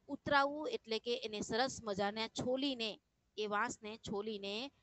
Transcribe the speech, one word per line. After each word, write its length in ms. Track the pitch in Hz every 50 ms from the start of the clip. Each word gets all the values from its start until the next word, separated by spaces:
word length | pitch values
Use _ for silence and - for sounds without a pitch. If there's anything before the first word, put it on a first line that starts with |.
| _ -
ઉતરાવું 600 | 285 - - - 285 277 277 285 285 302 311 -
એટલે 300 | - - - 220 220 226
કે 180 | - 240 240 -
એને 240 | - 220 214 208
સરસ 380 | 196 - 233 220 262 262 - - 226
મજાને 440 | 214 202 185 202 202 208 220 226 220
છોલીને, 720 | - - - 247 254 269 277 285 262 233 226 214 180 - _ _ _ _ _ _ _ -
એ 100 | 214 208
વાંસને 500 | 208 208 226 247 226 - 220 208 220 220
છોલીને, 760 | - - 208 196 208 220 220 196 196 196 202 220 262 285 - _